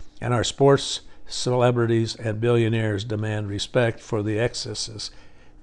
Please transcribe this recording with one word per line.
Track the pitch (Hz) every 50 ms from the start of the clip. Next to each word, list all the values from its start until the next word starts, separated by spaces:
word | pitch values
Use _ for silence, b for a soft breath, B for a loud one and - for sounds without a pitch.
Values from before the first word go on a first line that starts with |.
| b b b b
and | - 117 123
our | 117 107
sports | - - - 139 139 139 135 - - - - b b b b b -
celebrities | - - - 127 123 127 120 123 123 120 120 113 117 113 113 110 -
and | - 110 110 107 107
billionaires | 113 120 120 117 117 113 113 113 110 110 104 104 107
demand | 120 110 104 107 107 107 107 104 98
respect | 101 101 - - - 127 120 113 110 -
for | - - 117 107 104
the | 107 107 104
excesses | 120 - - - - 117 107 - - - 110 107 - - b b b b b b b b b b